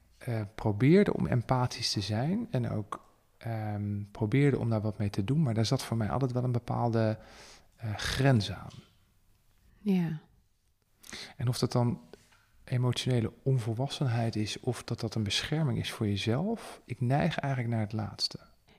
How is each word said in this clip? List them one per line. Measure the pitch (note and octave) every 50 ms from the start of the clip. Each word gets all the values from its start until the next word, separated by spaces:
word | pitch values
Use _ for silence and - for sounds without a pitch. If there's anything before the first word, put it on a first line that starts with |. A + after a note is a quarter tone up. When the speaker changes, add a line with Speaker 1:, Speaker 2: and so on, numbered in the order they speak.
| _ _ _
Speaker 1:
eh, | - - - A#2 A2 G#2+ G2 -
probeerde | - - A2+ G#2 G2+ B2+ C3+ E3+ G3+ G#3 - -
om | - -
empathisch | - - B2+ A2 - C3 B2+ B2 B2 - - A2+ -
te | - A2
zijn | G2 F#2+ G#2+ G#2+ B2+ D#3 F#3+ A#3 A#3 -
en | - B2+ A#2+ G#2+
ook, | G#2+ G#2+ G#2 - - - - _ _ _ _ _ _
ehm, | - - A#2 A2+ A2 A2 G#2+ G#2 G#2 G#2 G#2 G2+ G2+ G2+ G2+
probeerde | - - A2+ G#2 A2+ C3+ C#3+ C#3+ B2 A2
om | - A#2
daar | A2+ G#2+
wat | G2+ G#2+ G#2
mee | - G#2+ G2
te | - - G2
doen, | G2 C3+ D#3+ E3
maar | B2 A2
daar | A2 A2+
zat | - C#3 C3 -
voor | - A#2
mij | A2+ A2 G2+
altijd | C#2 B2+ C#3 B2+
wel | A#2+ B2 B2
een | B2+
bepaalde, | A#2+ A#2+ - - B2+ A#2 A#2+ A#2+ A2+ A2+ A2 A2 A2 - - - - - - - - - - - _
eh, | - - A2+ G#2
grens | - - - - - C3 C#3 C3 A2+ G2 -
aan. | F#2 E2 - - - - - - _ _ _ _ _ _ _ _ _ _ _ _ _ _ _ _ - -
Speaker 2:
Ja. | G3+ G#3 F#3+ F#3 F3 D#3+ D#3+ D#3 - _ _ _ _ _ _ _ _ _ _ _ _ _ _ _ - - - - - - -
Speaker 1:
En | - B2
of | B2 B2
dat | - - B2
dan | - B2 A#2+ A#2+ - - - - - - _ _ _ _ _ _ _ - -
emotionele | - C3 B2 B2 B2 A#2+ - - B2+ B2+ A#2+ A2 G#2 - - -
onvolwassenheid | C#3 C3 B2+ G#2+ A#2 A2 A2 C3 C#3+ - - D3+ B2+ A#2 A#2+ A2+ A2+ A2
is | G#2 G#2+ G2+ - -
of | - B2+ A#2+ - -
dat | - A#2+ -
dat | - A2 -
een | A2+ G#2+
bescherming | G#2 - - - - D3+ D#3 D#3+ C#3 A2+ -
is | - -
voor | - - A2+
jezelf, | G#2 G2+ G2 G2+ A2+ A2 C3+ F3+ G#3+ A#3 - - - - - -
ik | - B2 -
neig | B2 A#2+ C3 D3 F3 E3+ -
eigenlijk | - - C#3 C3+ B2+ A#2+ A#2 A#2+
naar | A2+ G#2+
het | G#2 A2+
laatste. | G#2+ G#2 G2 - - - - - - - - - _ _ _ -